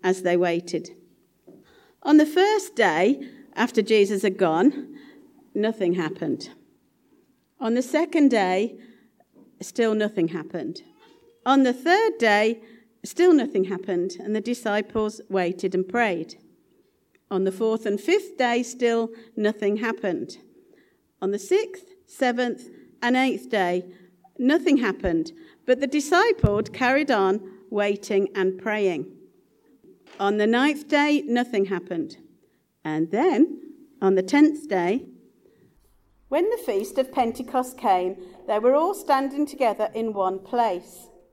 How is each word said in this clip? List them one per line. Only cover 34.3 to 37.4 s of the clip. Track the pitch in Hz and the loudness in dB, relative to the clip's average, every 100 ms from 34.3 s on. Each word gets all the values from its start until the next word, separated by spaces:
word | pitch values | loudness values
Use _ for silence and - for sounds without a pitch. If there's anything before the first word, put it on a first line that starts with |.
| 285 302 302 - | 4 4 4 -4
day, | 190 175 240 - - _ _ _ _ _ _ _ _ _ _ _ | -2 0 -2 -6 -20 _ _ _ _ _ _ _ _ _ _ _
when | 285 392 | -2 0
the | 466 | -2
feast | - 196 226 - | -2 -4 -2 -4
of | 262 | -2
Pentecost | - 233 240 | -2 -2 -4